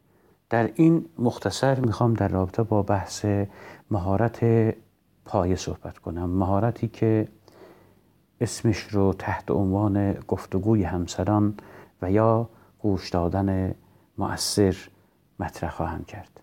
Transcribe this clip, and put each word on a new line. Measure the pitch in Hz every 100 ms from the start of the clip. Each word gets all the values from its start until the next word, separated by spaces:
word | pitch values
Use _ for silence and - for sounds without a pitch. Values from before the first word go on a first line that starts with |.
| _ _ _ _ _
در | 117 110
این | - 165 165 - -
مختصر | 120 - 101 - 135 131
می‌خوام | 123 104 120
در | 110 98
رابطه | 92 92 -
با | 110 107
بحث | 98 101 90 - 107 101 101 - - - -
مهارت | 104 92 98 117 - 117 113 110 - - _ _ _
پایه | - 107 90 90
صحبت | - - 87 -
کنم، | - 85 87
مهارتی | 92 92 98 117 117 113
که | - 113 110 104 - - - - - - _ _ _ _ _
اسمش | 113 - 120 101
رو | - 101 98
تحت | 92 - 95 -
عنوان | - 95 98 107 98 98
گفتگوی | - - 98 - 95 104 113
همسران | 85 87 87 - 92 104 104 104 - - - _
و | 90
یا | 101 113 113 117 - - _
گوش | 107 95 -
دادن | 90 85 95 98 95 92 92 _ _ _ -
مؤثر | 98 - - - 98 90 - _ _ _ _ -
مطرح | 82 - 82
خواهم | - 82 82
کرد. | 85 - - -